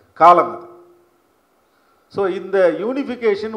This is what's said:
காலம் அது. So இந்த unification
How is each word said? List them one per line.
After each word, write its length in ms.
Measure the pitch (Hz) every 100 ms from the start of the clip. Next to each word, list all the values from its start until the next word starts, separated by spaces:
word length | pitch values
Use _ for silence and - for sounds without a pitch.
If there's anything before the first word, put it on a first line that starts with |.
| _
காலம் 420 | - 165 175 175 -
அது. 120 | - - - _ _ _ _ _ _ _ _ _ _ _ _
So 200 | 196 190
இந்த 480 | 190 185 190 170 156
unification 720 | 214 269 226 247 233 202 220